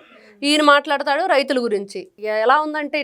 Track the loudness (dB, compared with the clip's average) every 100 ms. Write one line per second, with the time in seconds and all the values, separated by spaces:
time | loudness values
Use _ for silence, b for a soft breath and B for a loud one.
0 | -20 b b b -2 2 4 4 2 -4
1 | -2 -2 2 0 2 -2 -2 -4 -6 -14
2 | -16 -12 -6 -2 2 2 2 -6 -6 -6